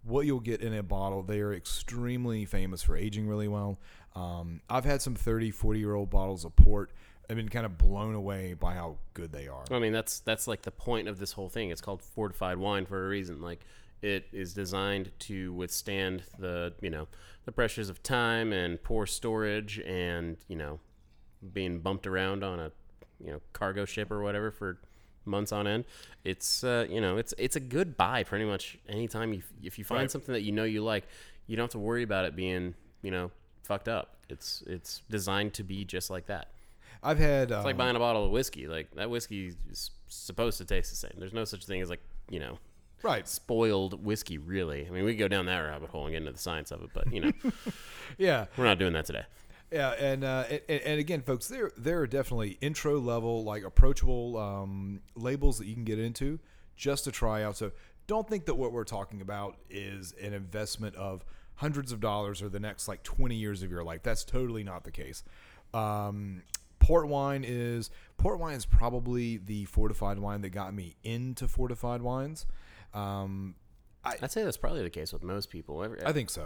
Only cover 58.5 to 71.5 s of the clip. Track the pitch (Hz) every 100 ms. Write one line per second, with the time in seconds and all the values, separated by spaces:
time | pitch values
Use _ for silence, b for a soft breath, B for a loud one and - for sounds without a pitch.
58.5 | 123 123 120 107 110 98 104 95 104 101
59.5 | - - 98 98 98 90 - 101 101 95
60.5 | 107 107 - 107 95 98 92 - B B
61.5 | - 151 143 131 113 107 104 104 98 101
62.5 | 101 104 101 - 98 - - 127 113 107
63.5 | 101 95 87 82 82 - 110 - 127 123
64.5 | 113 101 90 85 - 67 - - B B
65.5 | B - 113 107 104 104 101 101 92 -
66.5 | - - - - 165 151 143 139 139 120
67.5 | 123 120 120 107 B B - 185 190 165
68.5 | 139 - - 120 120 120 123 120 113 95
69.5 | 104 98 - 104 104 101 101 101 104 98
70.5 | 95 95 101 87 - 107 117 127 123 127